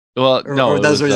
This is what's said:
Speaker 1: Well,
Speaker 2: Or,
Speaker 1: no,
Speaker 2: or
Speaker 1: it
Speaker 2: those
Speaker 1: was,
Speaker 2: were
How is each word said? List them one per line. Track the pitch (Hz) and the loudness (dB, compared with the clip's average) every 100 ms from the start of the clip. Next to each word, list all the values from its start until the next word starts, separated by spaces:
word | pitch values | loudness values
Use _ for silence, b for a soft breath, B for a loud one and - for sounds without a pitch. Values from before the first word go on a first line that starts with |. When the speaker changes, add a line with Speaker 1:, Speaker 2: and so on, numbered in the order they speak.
| _ - | _ -2
Speaker 1:
Well, | 131 127 | 0 0
Speaker 2:
Or, | - 139 | -2 -2
Speaker 1:
no, | 127 | 0
Speaker 2:
or | 143 | 2
Speaker 1:
it | |
Speaker 2:
those | 147 139 | 0 0
Speaker 1:
was, | |
Speaker 2:
were | 143 | 0